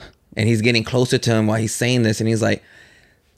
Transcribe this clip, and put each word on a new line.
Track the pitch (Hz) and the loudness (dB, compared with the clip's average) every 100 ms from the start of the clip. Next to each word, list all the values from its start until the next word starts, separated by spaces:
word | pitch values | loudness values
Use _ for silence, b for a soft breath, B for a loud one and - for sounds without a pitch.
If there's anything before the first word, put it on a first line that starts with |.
| B _ _ - | B _ _ -4
And | 104 | 0
he's | 113 | 2
getting | 113 117 | 2 0
closer | 107 123 127 131 | 0 0 0 0
to | - | 0
him | 113 107 | 0 2
while | 110 | 0
he's | 110 | -2
saying | - 120 127 | -2 0 2
this. | 110 107 | 0 0
And | 110 | 0
he's | 110 | 0
like, | 107 104 b b b b b b b | 0 -2 b b b b b b b